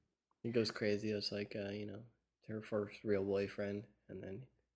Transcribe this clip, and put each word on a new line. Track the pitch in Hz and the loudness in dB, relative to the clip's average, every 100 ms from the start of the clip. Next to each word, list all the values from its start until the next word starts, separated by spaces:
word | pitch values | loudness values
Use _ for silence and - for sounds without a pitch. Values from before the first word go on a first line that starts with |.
| _ _ _ _ | _ _ _ _
He | 120 | 0
goes | 117 110 | 4 2
crazy. | - 107 104 107 | 2 2 2 2
It's | 104 101 | 0 0
like, | 101 101 110 | -2 -4 -4
uh, | 101 | -4
you | 104 104 | -4 -6
know, | 101 - _ _ _ - | -8 -14 _ _ _ -6
her | 110 | -6
first | 107 107 104 - | 0 0 0 -2
real | 113 101 | 2 4
boyfriend, | 98 98 101 - 101 101 107 _ - | 4 2 2 0 -2 -2 -6 _ -14
and | 101 | -10
then | 180 107 131 _ _ | -8 -10 -12 _ _